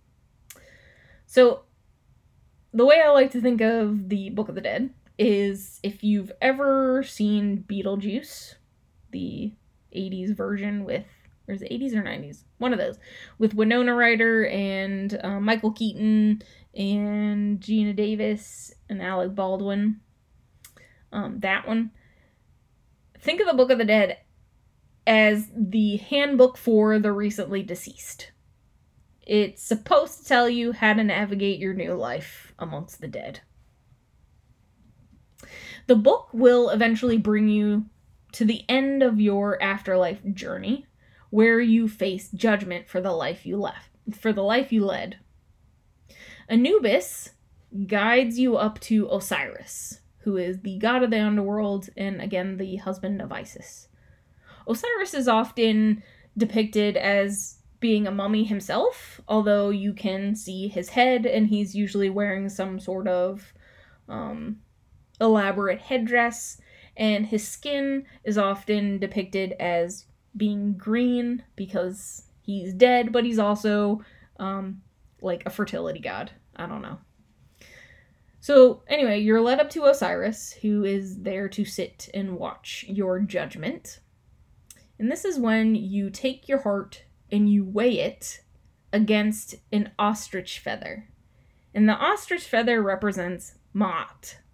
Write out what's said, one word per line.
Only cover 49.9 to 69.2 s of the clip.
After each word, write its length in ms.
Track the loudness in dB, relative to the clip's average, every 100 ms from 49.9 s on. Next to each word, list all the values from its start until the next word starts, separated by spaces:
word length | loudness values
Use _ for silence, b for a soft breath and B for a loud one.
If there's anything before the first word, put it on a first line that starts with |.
| -18 _ _
who 160 | -4 -2
is 240 | -2 -6
the 180 | -8 -4
god 240 | 0 2
of 80 | 2
the 100 | 2
underworld 680 | 2 2 0 -2 -2 -4 -6 -8
and, 240 | -6 -6
again, 360 | -4 -4 -4 -6
the 200 | -8 -8
husband 440 | -8 -6 -6 -6
of 120 | -6
Isis. 560 | -10 -12 -16 -20 -20 -20 b b b b b b b -8
Osiris 480 | -6 -4 -4 -4
is 140 | -2 2
often 760 | 2 0 0 2 4 2 0 B B B -2
depicted 600 | 0 0 0 0 0 0
as 600 | 2 2 0 -4 -10 -14 _ _
being 260 | 0 2 0
a 40 |
mummy 340 | -2 0 0
himself, 760 | 0 -2 -4 -2 0 -2 -10 -16 -2
although 420 | 0 2 2 2
you 240 | 0 -4
can 400 | -4 -4 -4 -4
see 340 | -6 -6 -8 -8
his 220 | -6 -2
head, 340 | 2 4 2
and 220 | 2 2 2
he's 300 | 2 -2 -4
usually 340 | -2 0 -2
wearing 380 | 0 -2 -4 -6
some 320 | -6 -6 -8
sort 260 | -8 -6 -2
of, 460 | 0 0 -4 -14 b b b b b -14
um, 500 | -12 -10 -10 -10 -12 _ _ _ _ _ -2
elaborate 600 | 2 4 2 -2 -2 -4
headdress, 800 | -4 -4 0 0 0 -2 -12 -16 b b b -4
and 300 | 0 0 0
his 200 | -4 -6
skin 580 | -10 -6 -4 -2 -4 -6 B
is 120 | -4 0
often 640 | 0 -2 -2 -2 -2 -2
depicted 540 | -4 -4